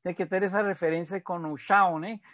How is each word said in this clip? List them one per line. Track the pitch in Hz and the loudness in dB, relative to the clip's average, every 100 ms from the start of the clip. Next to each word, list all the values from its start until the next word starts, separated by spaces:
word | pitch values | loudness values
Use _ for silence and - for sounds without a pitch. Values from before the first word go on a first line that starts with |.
Tem | 180 | -6
que | 175 165 | -4 -2
ter | 185 | 0
essa | 196 196 | 2 2
referência | 208 185 165 165 165 190 | 0 0 0 0 -2 -6
com | - 175 160 | -6 -6 -6
o | 143 | -6
chão, | - 202 185 160 | 2 4 4 2
né? | 180 220 - | -6 -10 -16